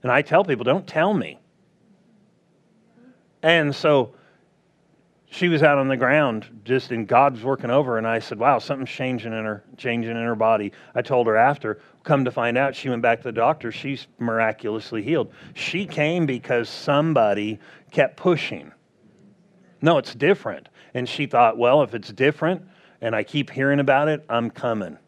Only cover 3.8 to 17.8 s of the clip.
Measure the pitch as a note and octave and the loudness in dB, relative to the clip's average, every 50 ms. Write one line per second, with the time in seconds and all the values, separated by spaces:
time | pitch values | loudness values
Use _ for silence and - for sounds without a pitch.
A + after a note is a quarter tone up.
3.8 | - D#3 D3 C#3 B2 G#2+ - _ _ _ _ _ _ _ _ _ _ _ _ _ | 0 2 2 2 2 0 -6 _ _ _ _ _ _ _ _ _ _ _ _ _
4.8 | _ _ _ _ _ _ _ _ _ _ - - F#3 F3+ E3+ D3+ D3+ D3+ C#3+ C#3 | _ _ _ _ _ _ _ _ _ _ -6 -2 0 2 4 4 4 4 4 4
5.8 | C3+ C3+ C3+ B2 B2+ B2 C#3 D#3 D3+ C3 A2+ A2 G#2+ - - A2 G#2 A2 B2+ C3 | 2 0 0 0 2 2 4 4 2 2 -2 -4 -8 -12 -20 -20 -4 -2 -2 -2
6.8 | - - B2 A#2 A2 F#2+ B2+ A#2+ C3+ C#3+ C3 A2+ G#2+ B2+ C3+ B2+ - A#2 A#2+ C#3 | -2 -4 -6 -6 -2 2 4 4 4 4 2 -2 -4 -4 -4 -4 -2 0 0 0
7.8 | D3+ B2+ A#2+ A2+ A2 A2+ A2+ A2+ A2+ - B2 G#2 A#2 C3+ C#3 A#2 - - D3 C3 | 2 2 -2 -2 -2 -2 -2 -2 -4 -6 -6 0 2 2 2 2 0 -4 -8 -6
8.8 | C3 A#2+ - - C3+ B2+ B2+ A#2+ G#2+ A#2 A2 A2 A2 A2 G#2+ G2+ _ _ - - | -6 -10 -8 -8 -6 -4 -4 -6 -6 -8 -8 -6 -6 -6 -8 -8 _ _ -20 -8
9.8 | - B2+ A#2 A#2 A2+ A2+ A#2 A#2 A#2 A#2 A#2 G#2+ A2 A2+ A2+ G#2+ G#2 G2+ - - | -6 -4 -4 -2 -4 -4 -6 -4 -4 -4 -2 0 2 2 2 2 0 -4 -8 -12
10.8 | - - _ A#2+ A#2+ - C#3 B2+ A#2+ A2+ G#2+ A2 A#2 C3+ C#3+ C#3+ - A2 G#2 - | -20 -8 _ -6 -4 0 0 2 2 2 4 4 4 4 2 0 -6 -8 -8 -8
11.8 | - _ _ _ _ - D3+ C#3 C3 B2 A#2+ - A#2 A#2 A#2 B2+ C#3 C#3 C3 - | -12 _ _ _ _ 0 0 2 2 -2 -2 -2 -2 0 0 0 0 0 -2 -6
12.8 | - C3+ B2 A#2 A#2 A#2 A#2 A#2 - B2+ A2+ A#2 A2+ C3+ D#3+ D#3 - A#2 - - | -6 -6 -4 0 2 2 0 0 -2 -8 -4 0 0 0 0 -2 -6 -10 -10 -10
13.8 | - C#3 C#3 B2 - _ _ _ A#2+ A#2 A2+ A2+ A2+ A2 G#2+ - - G#2+ G#2 A2 | -10 -8 -10 -10 -12 _ _ _ -4 -2 0 0 0 0 -2 -4 -6 -6 -6 -6
14.8 | - - - A2 G2+ B2 D#3+ D3+ A2+ - - - - - - - - - - F3 | -8 -8 -8 -8 -4 -2 -2 -2 -2 -4 -8 -20 -20 -20 -12 -10 -10 -6 -6 -6
15.8 | G#3 D#3+ - - D3 D3+ E3+ F3+ E3 C#3+ C3 A#2+ - - C3 A#2+ A#2 - - - | -6 -6 -4 -2 -2 0 0 0 0 0 -2 -4 -4 -2 -2 -2 -2 -4 -10 -10
16.8 | - - C#3+ C#3+ D3+ E3 D#3 C3 A2+ G#2 G2+ G#2 G#2 G#2+ A2 G#2 - - - - | -2 0 2 2 2 2 4 4 4 4 2 0 -2 -4 -6 -8 -12 -20 -20 -20